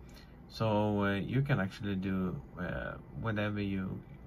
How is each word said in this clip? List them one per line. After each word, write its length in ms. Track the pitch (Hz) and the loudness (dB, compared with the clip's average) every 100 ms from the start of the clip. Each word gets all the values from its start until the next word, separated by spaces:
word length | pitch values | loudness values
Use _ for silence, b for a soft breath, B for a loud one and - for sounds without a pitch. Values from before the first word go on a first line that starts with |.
| B B B B - | B B B B -10
So, 560 | - 113 104 107 101 101 | 0 2 4 4 4 4
uh, 80 | |
you 280 | 98 92 123 | 2 2 2
can 180 | 139 107 | 4 4
actually 360 | 95 - 101 95 | 2 -2 -2 0
do, 400 | 98 95 92 71 - 87 | 2 2 2 -2 -6 -6
uh, 340 | 90 - - - - - | -4 -2 -4 -6 -10 -4
whatever 400 | 110 104 104 104 | -2 0 0 0
you, 360 | 101 95 95 98 - - | 0 0 -2 -4 -8 -14